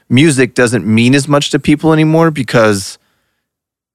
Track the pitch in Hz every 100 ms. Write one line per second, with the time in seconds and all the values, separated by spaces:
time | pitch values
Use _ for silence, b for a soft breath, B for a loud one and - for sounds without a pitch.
0 | b 120 165 131 123 - 123 113 92 110
1 | 120 139 143 143 139 147 - 151 160 156
2 | 156 160 165 147 117 123 110 98 95 -
3 | _ _ _ _ _ _ _ _ _